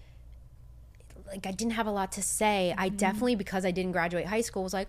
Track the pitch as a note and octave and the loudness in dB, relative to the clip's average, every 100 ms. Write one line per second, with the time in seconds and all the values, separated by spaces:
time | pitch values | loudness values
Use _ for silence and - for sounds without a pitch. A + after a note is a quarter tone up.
0 | - - - - - - - - - - | -20 -20 -18 -18 -18 -20 -20 -20 -20 -20
1 | - - - G3 F#3+ F#3+ A3+ A3+ A3 G3+ | -20 -16 -12 -6 -4 -2 0 0 2 0
2 | F#3+ - - - G#3+ G3+ F3+ F#3 F#3+ G3+ | 0 -2 -2 2 4 4 4 2 0 4
3 | G#3+ G#3+ B3 A3+ F#3+ F#3+ F#3 F3+ F#3 F3 | 2 4 2 2 0 0 2 2 0 2
4 | E3+ F3 D#3+ A3 A3+ G3 F#3+ G3 | 2 0 0 0 0 -2 -2 -2